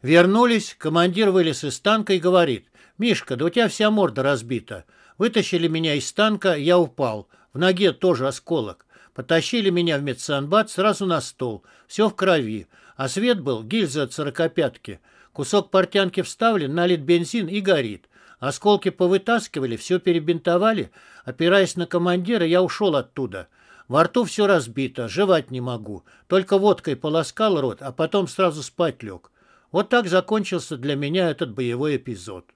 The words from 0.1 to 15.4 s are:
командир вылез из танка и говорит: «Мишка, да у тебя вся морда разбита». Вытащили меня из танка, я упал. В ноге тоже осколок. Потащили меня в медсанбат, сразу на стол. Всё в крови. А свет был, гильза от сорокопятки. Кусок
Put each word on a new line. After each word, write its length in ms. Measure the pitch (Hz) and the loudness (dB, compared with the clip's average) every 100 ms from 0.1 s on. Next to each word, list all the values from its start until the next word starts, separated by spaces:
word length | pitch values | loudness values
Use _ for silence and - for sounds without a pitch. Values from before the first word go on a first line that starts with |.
| 165 180 208 240 226 - - | 6 6 6 4 2 -2 -8
командир 520 | 156 160 180 180 214 | -2 2 2 2 2
вылез 340 | 185 165 135 | 4 2 -2
из 160 | 151 - | -6 -2
танка 320 | 202 214 208 | 0 0 0
и 80 | 190 | 0
говорит: 460 | 170 180 165 113 _ _ _ _ | 4 4 4 0 _ _ _ _
«Мишка, 380 | 233 214 - 120 | 0 0 -2 -4
да 100 | 165 | -2
у 20 | |
тебя 200 | 240 226 | 2 0
вся 220 | - 214 | 2 2
морда 320 | 214 175 113 | 2 0 0
разбита». 640 | 135 139 117 123 - 98 - _ _ _ | 0 0 -2 -8 -8 -16 -16 _ _ _
Вытащили 500 | 226 226 - 175 165 | 0 0 0 0 0
меня 280 | 160 160 | 0 -2
из 180 | 147 - | -2 -4
танка, 420 | - 214 208 190 156 | 0 0 2 0 0
я 220 | 143 180 | 4 4
упал. 480 | 156 - 131 107 101 _ _ | 2 -2 -4 -4 -12 _ _
В 40 | 131 | -2
ноге 340 | 180 185 196 | 0 4 2
тоже 360 | 139 185 156 135 | 2 0 2 0
осколок. 560 | 131 - 160 107 87 _ _ _ | -4 -4 -4 -4 -10 _ _ _
Потащили 560 | - 123 165 - 240 196 | -16 0 0 0 0 0
меня 260 | 175 170 147 | 2 0 0
в 60 | |
медсанбат, 680 | 143 123 - 139 143 202 214 | -4 -6 -4 -4 2 0 0
сразу 360 | - 208 202 196 | 0 0 0 -2
на 160 | 165 | -2
стол. 420 | - - 127 104 _ _ _ | -4 -8 -8 -8 _ _ _
Всё 220 | - 214 | 0 0
в 60 | - | 2
крови. 500 | 190 165 113 107 104 _ _ - | 2 2 0 -6 -10 _ _ -8
А 120 | 135 | -6
свет 320 | 190 233 226 | -2 0 0
был, 220 | 135 117 | -2 -4
гильза 400 | 110 214 180 139 | -2 -2 -2 -2
от 100 | 131 | -4
сорокопятки. 880 | - 147 143 165 165 143 - - 98 _ _ _ | -4 -8 -2 -2 0 -2 -4 -18 -18 _ _ _
Кусок 380 | - | -10